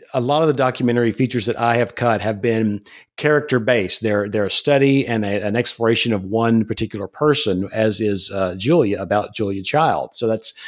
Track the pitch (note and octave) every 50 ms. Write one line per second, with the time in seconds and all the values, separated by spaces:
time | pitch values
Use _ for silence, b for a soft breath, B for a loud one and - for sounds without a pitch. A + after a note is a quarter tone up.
0 | - - - C3+ A#2+ B2+ C#3+ D#3 E3 D#3 C#3 B2 C3 B2+ B2 - B2+ A#2+ A#2 A#2+
1 | A#2 A2+ G#2 - C3 A#2+ - A#2+ G2 A2+ A#2 - A#2 A#2+ A#2 A#2+ A#2+ A#2 - -
2 | B2 A#2+ A2 G2+ G2 A2 A2 G2+ G#2+ A#2+ A2+ A2 A2+ G#2+ G#2 G2+ - B B B
3 | B B _ - - D3+ D3+ D3 D3 - C3+ A#2+ A2 A#2 B2 A2+ F#2+ F2+ - -
4 | A2+ A2 G#2 G#2 G2+ G#2 G#2 G#2+ G2+ F#2+ - - - D3 C#3+ C#3 C#3 C#3 C#3 C#3
5 | C3 - A#2 A2 G#2 G2+ G2+ G#2 G2 G#2 G#2 A#2+ B2 - - - A2+ A2+ A#2 A2
6 | - A#2+ A2 G2 F#2 F#2 G#2 A2+ A2+ A2+ A2+ A2+ G#2+ - A2 - A2+ A2 - G2+
7 | G2 - - - D3 D3+ C#3+ - - G#2+ F#2 F2+ G2 F#2+ - A2 A2 A2 G2+ G2+
8 | A2+ G#2 G2+ F#2 - - G2 F#2+ F#2+ F2+ F#2 F#2+ F#2 B2 E3 E3+ B2+ G2+ G2 F#2
9 | G2 E2 G#2 G#2 G2+ - - - A2 G2 G2 G2 F#2+ - - D3+ D#3+ D3 G2+ D2+
10 | B1+ - - - A#2+ A2+ A2+ A2 - - - B B